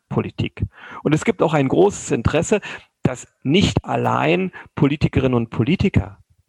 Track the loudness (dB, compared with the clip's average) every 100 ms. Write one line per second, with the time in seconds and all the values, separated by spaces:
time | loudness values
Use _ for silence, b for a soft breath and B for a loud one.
0 | -6 -4 -4 -4 -6 -6 -8 B B B
1 | 0 0 0 0 0 2 2 4 2 0
2 | -4 -2 0 0 0 -2 B B B _
3 | -4 -4 -14 _ 0 2 2 0 -2 -2
4 | 0 0 2 0 -2 B B 0 0 2
5 | 0 0 2 0 0 -2 0 2 2 0
6 | -2 -10 _ _